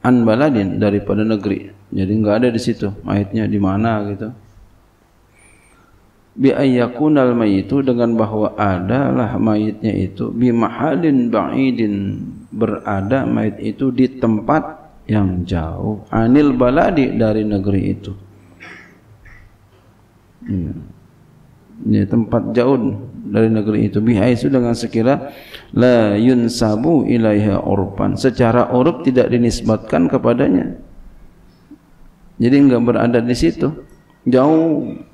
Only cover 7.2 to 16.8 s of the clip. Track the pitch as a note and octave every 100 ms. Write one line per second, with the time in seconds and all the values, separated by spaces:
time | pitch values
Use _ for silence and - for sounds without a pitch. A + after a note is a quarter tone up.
7.2 | B2+ A#2 A2 F#2+ G2 C#3 C3+ A#2+ A#2 A2+
8.2 | A2 G#2+ G#2+ - G#2 F#2 F#2 B2+ C3+ B2+
9.2 | A2+ B2+ A2+ G#2+ G#2+ G#2+ A2+ G2 F#2+ G2
10.2 | A#2+ - B2 A#2 A2+ - C#3 - E3 C#3
11.2 | A#2+ A2 D#2+ A#2+ C3+ A#2 A2 G2+ G2 G#2
12.2 | G2 - - G#2+ A2 G#2 - G2+ G2 C3+
13.2 | A#2 A#2 A2 G2+ A2 G#2 C3+ B2 B2+ B2+
14.2 | A#2+ G#2+ A2 D#3 D3 - - - - G#2+
15.2 | G2 F2+ F2 F2 D#2+ E2+ G#2 G#2+ - A2
16.2 | A2+ C3+ D3 B2 B2 C3+